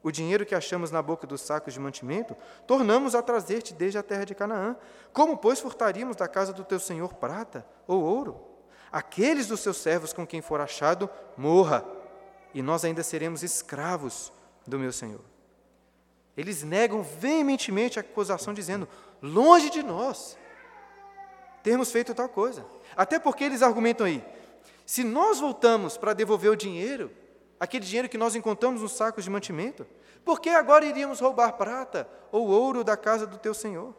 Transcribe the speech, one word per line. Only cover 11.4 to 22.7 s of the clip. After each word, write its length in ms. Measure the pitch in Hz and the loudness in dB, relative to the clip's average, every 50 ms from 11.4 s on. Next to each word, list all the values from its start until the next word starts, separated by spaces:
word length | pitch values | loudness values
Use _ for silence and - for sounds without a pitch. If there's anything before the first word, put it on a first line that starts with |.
| 131 151 165 190 190 151 147 113 - - - - - - - - - - - - - - - | 0 6 6 6 6 6 4 0 0 -4 -14 -16 -16 -20 -20 -20 -20 -20 -20 -20 -20 -12 -8
e 80 | - | -6
nós 220 | 131 139 165 165 165 | -2 -2 -2 0 0
ainda 180 | 165 165 165 | -2 -4 -4
seremos 400 | 160 - - 156 160 165 170 147 | -6 -6 -4 -4 -4 -6 -6 -6
escravos 920 | 170 175 - - - - 147 139 147 175 180 165 143 127 - - - - - _ _ _ _ _ _ | -6 -6 -6 -6 -6 -8 -10 -6 -4 -4 -4 -4 -6 -8 -10 -10 -14 -16 -18 _ _ _ _ _ _
do 120 | - 131 135 | -8 -6 -4
meu 140 | 131 127 | -4 -6
senhor." 280 | 123 - 127 110 107 104 - _ _ _ _ _ _ _ _ _ _ _ _ _ _ _ _ _ _ _ _ _ _ | -6 -8 -12 -12 -14 -16 -20 _ _ _ _ _ _ _ _ _ _ _ _ _ _ _ _ _ _ _ _ _ _
Eles 260 | 143 156 196 202 147 | -10 -8 -8 -8 -8
negam 400 | 147 151 170 202 233 233 202 220 | -6 -2 2 2 2 2 0 -4
veementemente 960 | 185 143 151 160 185 269 311 320 294 277 269 254 - - 190 196 233 247 240 226 | -6 -8 -10 -4 -2 0 2 2 2 2 0 0 -2 -2 0 0 0 0 -2 -6
a 20 | |
acusação, 540 | 196 - - 214 202 180 196 170 - 208 208 | -10 -6 -4 -4 -2 -2 -2 -4 -4 -8 -8
dizendo: 340 | 208 190 160 190 208 170 - - - - - - _ | -8 -6 -6 -6 -6 -6 -10 -12 -20 -20 -20 -20 _
"Longe 480 | - 143 156 202 262 320 349 349 302 294 | -12 0 4 6 10 12 12 10 10 4
de 140 | 294 311 | -2 -4
nós 560 | 294 247 165 180 233 277 - - - - - - - - - - - - - - - - - - - - - - - - - - - - - - | -4 -4 -4 -4 -4 -4 -6 -8 -12 -16 -18 -20 -20 -20 -20 -20 -20 -20 -20 -20 -20 -20 -20 -20 -20 -20 -20 -20 -20 -20 -20 -20 -20 -20 -20 -6
termos 280 | - 208 233 254 254 247 | 0 0 2 2 0 0
feito 240 | - 233 240 233 226 | 0 -2 -2 -2 -4
tal 140 | - 240 - | -4 -4 -4
coisa." 360 | - - 208 254 240 - - - | -2 -2 -2 -2 -4 -8 -16 -18